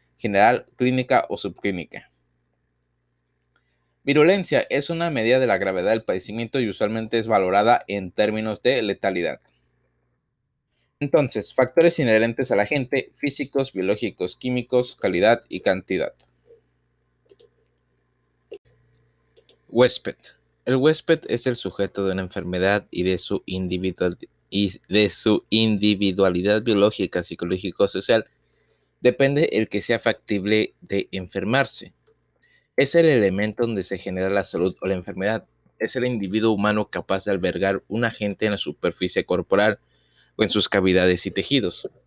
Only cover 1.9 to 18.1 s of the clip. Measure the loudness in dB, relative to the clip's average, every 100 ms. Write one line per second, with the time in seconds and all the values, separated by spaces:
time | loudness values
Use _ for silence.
1.9 | -14 -20 _ _ _ _ _ _ _ _
2.9 | _ _ _ _ _ _ _ _ _ _
3.9 | _ 0 4 6 4 2 0 0 -2 -2
4.9 | -4 -2 0 2 4 4 2 0 0 0
5.9 | 0 0 -4 -4 -8 -4 -2 -2 -2 -2
6.9 | -2 -2 -2 2 2 2 2 4 2 0
7.9 | -6 -4 0 0 0 -4 -2 0 0 0
8.9 | -2 -2 -2 -4 -6 _ _ _ _ _
9.9 | _ _ _ _ _ _ _ _ _ _
10.9 | -8 0 2 2 -2 -4 -2 0 4 2
11.9 | 4 2 4 2 -2 -2 0 0 -2 -2
12.9 | -4 -4 _ -6 -6 -4 -4 -4 -2 -2
13.9 | -2 -4 -4 -8 -6 -4 -4 0 0 0
14.9 | -4 -2 2 2 2 -2 -4 -2 -2 -2
15.9 | -4 -4 -8 _ _ _ _ _ _ _
16.9 | _ _ _ _ _ _ _ _ _ _
17.9 | _ _